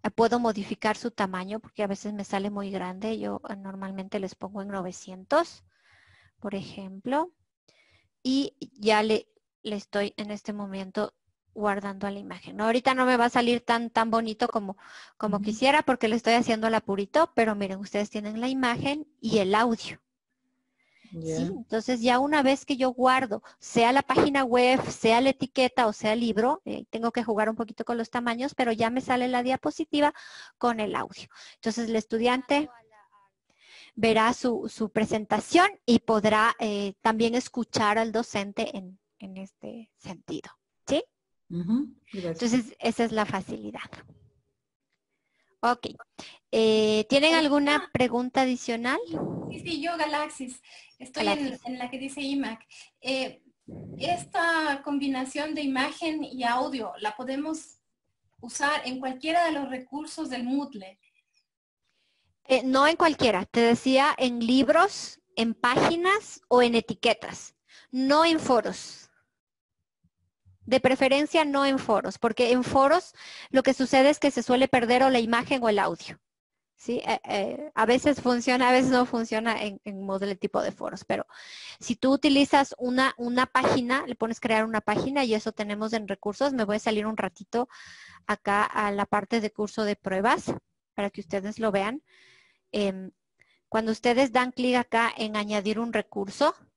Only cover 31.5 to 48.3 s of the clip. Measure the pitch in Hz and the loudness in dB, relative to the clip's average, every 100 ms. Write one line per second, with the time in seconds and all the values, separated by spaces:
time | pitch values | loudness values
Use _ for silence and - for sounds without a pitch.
31.5 | - 226 220 226 226 - 226 240 254 254 | -8 -6 -4 -2 -2 -2 0 0 0 0
32.5 | 285 302 - _ _ _ _ _ _ _ | 0 0 -10 _ _ _ _ _ _ _
33.5 | _ _ - - - 226 220 220 - 254 | _ _ -20 -18 0 2 4 4 2 -2
34.5 | 233 226 - 214 - 220 220 208 214 - | -2 -6 -6 -4 0 0 -2 0 -2 2
35.5 | 339 381 392 - 233 - 220 214 214 226 | 4 4 2 2 2 4 2 4 4 2
36.5 | - 226 202 202 196 226 220 233 240 - | 2 -4 -2 -6 -2 0 2 2 0 -4
37.5 | - 233 - 214 214 226 220 233 208 202 | -6 -4 0 2 2 0 -2 -2 -4 -6
38.5 | 196 220 202 185 190 _ _ 196 190 196 | -6 -6 -6 -14 -20 _ _ -18 -16 -18
39.5 | _ - 233 220 _ - 175 - 160 - | _ -16 -16 -20 _ -16 -16 -10 -12 -12
40.5 | _ _ _ - 285 480 _ _ _ _ | _ _ _ -4 -4 -4 _ _ _ _
41.5 | 170 175 233 294 - _ 196 175 165 240 | -8 -2 -2 -2 -10 _ -10 -8 -4 0
42.5 | 247 233 - - - 233 220 208 196 - | 0 -2 -4 -4 0 -2 0 -2 -4 -6
43.5 | 220 214 226 - - - - _ _ _ | -12 -12 -14 -16 -18 -20 -20 _ _ _
44.5 | _ _ _ _ _ _ _ _ _ _ | _ _ _ _ _ _ _ _ _ _
45.5 | _ 233 240 - - - - - - _ | _ -2 -2 -6 -16 -20 -20 -20 -20 _
46.5 | 220 220 220 214 214 214 277 302 330 302 | 2 4 4 4 2 2 4 4 4 4
47.5 | 285 285 302 370 - 247 233 247 | 2 4 2 2 2 4 2 0